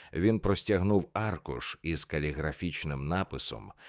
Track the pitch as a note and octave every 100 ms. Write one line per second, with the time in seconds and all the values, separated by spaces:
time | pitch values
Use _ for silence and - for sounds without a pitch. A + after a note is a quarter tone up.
0 | - - G2+ A2+ G2 F#2+ - G2 F#2+ G#2
1 | D#2+ - A2 F2 - B1 - - D#2+ D#2
2 | - D#2 D2 C#2+ D#2 D2+ F2 - D#2 C#2
3 | C#2+ F2+ F#2+ C2+ - A1+ G1+ -